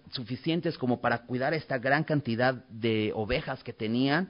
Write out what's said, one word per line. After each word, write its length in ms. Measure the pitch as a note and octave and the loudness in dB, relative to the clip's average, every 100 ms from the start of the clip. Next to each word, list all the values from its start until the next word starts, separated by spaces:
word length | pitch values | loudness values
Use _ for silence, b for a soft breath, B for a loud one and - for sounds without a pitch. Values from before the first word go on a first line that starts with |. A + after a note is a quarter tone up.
| - | -12
suficientes 680 | - A2 B2 D#3+ E3+ E3 - | -10 -8 -6 -2 0 -2 -2
como 240 | B2 A#2+ | 0 2
para 260 | A#2+ A#2 - | 2 0 -2
cuidar 280 | B2 C3 | -2 0
esta 240 | D#3+ - C3+ | -2 -2 -2
gran 260 | C3 C#3 | 2 2
cantidad 500 | D#3 D3 A#2+ A2+ B2+ B2+ - | 2 0 0 2 2 0 -8
de 440 | A2+ A2+ A2 G#2+ | -2 2 2 2
ovejas 480 | G#2+ G#2+ B2+ C#3 C3 | 0 -2 -2 -4 -8
que 100 | - | -10
tenían 560 | - A2 A#2 C3+ D3+ F#3 | -6 -2 0 2 2 -2